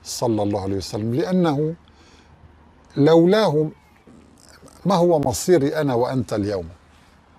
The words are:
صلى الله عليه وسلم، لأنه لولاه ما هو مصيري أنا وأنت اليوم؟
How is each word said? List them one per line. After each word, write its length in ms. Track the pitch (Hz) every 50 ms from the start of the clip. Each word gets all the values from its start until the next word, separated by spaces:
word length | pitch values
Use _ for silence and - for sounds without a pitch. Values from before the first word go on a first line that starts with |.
| _
صلى 380 | - - - - 120 110 104 104
الله 180 | 101 101 104
عليه 160 | 95 98 98
وسلم، 380 | 98 95 - - 113 107 113 117
لأنه 600 | 135 175 180 185 185 180 165 147 135 151 156 165 - _ _ - _ - - - - _ _ - _ - - - - - _ _ _ _ - -
لولاه 720 | - 139 151 160 170 165 175 190 214 220 190 147 151 156 156 - _ _ _ _ _ _ - - - _ _ - _ _ - - - - - - - -
ما 80 | 170 196
هو 240 | 175 170 175 170 151
مصيري 580 | 139 135 117 - - - 180 165 139 143 151
أنا 180 | 156 151 143 127
وأنت 380 | 117 123 123 131 131 113 - 117
اليوم؟ 360 | 107 101 101 104 95 85 82 85 - _ _ _ - _ _ _ _ _ _ _